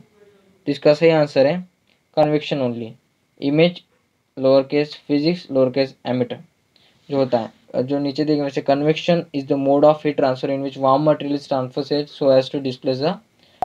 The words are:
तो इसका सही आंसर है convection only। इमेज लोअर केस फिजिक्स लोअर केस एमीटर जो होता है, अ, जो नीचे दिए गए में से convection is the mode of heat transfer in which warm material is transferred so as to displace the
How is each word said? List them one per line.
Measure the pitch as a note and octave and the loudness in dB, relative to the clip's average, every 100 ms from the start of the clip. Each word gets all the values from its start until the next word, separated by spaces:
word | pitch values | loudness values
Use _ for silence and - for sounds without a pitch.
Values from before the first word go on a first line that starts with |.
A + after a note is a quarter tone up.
| _ _ _ _ _ _ - | _ _ _ _ _ _ -6
तो | |
इसका | C#3 D#3 | 0 2
सही | D3 E3 | 4 4
आंसर | D#3+ D3 C#3+ C3+ | 4 2 2 2
है | F3 F3+ _ _ _ _ - | 0 -8 _ _ _ _ 0
convection | D3+ D3+ D3+ D3+ B2+ | 2 0 -2 -4 -4
only। | A#2 A2+ A#2 _ _ _ _ | -4 -12 -16 _ _ _ _
इमेज | C#3 D3 E3+ F3 _ _ _ _ _ - | -2 2 2 0 _ _ _ _ _ -2
लोअर | C3+ C3+ | 4 4
केस | C3+ D3 D3 - _ | 2 -2 -2 -8 _
फिजिक्स | D3 D3+ F3 - | 0 0 -2 -4
लोअर | C3+ B2+ | 0 0
केस | C3 C3+ - C3+ | 0 -4 -6 -6
एमीटर | B2 A#2+ B2+ - _ _ _ _ _ _ | -4 -4 -6 -16 _ _ _ _ _ _
जो | C#3+ | -2
होता | C3 A#2+ | 0 0
है, | A2 _ _ | -4 _ _
अ, | - | -6
जो | B2+ C#3+ | -4 -2
नीचे | C#3+ C#3 | -4 -4
दिए | D3+ D3 | 0 0
गए | |
में | C#3+ | 0
से | C#3 | -4
convection | C#3+ C#3 D3 D#3 - | -2 0 0 -2 0
is | E3+ E3+ C#3+ C3+ | -2 -2 -8 -4
the | C#3 | -2
mode | C3+ C#3+ | 2 4
of | D3+ | 4
heat | D3+ D3+ | 4 -2
transfer | C#3+ C#3 C3 C#3+ | 0 -2 -2 -4
in | C#3 | -6
which | C#3 C3+ | -6 -2
warm | C3+ C#3 D#3 | 2 2 2
material | D3 C#3+ C#3+ | 0 -2 -6
is | - | -4
transferred | C3+ B2+ D3 C3+ D3 | -4 -4 -6 -4 -4
so | D3 - C#3 | -4 -2 4
as | C3 | 4
to | C3 | 2
displace | D3 C3+ B2+ C#3 C3 | -4 -6 -6 -4 -2
the | D3 F#3+ _ _ _ _ | -2 -4 _ _ _ _